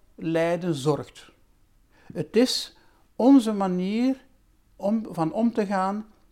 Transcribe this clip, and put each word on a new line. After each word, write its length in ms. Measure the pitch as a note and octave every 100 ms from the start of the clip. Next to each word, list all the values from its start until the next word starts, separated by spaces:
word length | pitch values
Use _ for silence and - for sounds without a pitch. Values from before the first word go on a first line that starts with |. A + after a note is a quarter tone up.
| _
lijden 600 | - E3+ E3 E3 F3 F3+
zorgt. 560 | D3 C3 C#3 B2 - - _ _ _ _ _ _ _ -
Het 240 | - D#3 G#3+
is 400 | B3+ - - - _ _ _ -
onze 360 | A#3 C#4 A3
manier 720 | G#3 F#3+ F3+ F#3 G#3+ B3+ C4 - _ _ _ _ -
om, 300 | G3 A3+ G#3+
van 220 | E3+ D#3+
om 200 | G3+ A#3
te 140 | A3 G3+
gaan 400 | G3+ F#3+ G#3 G#3+ _ _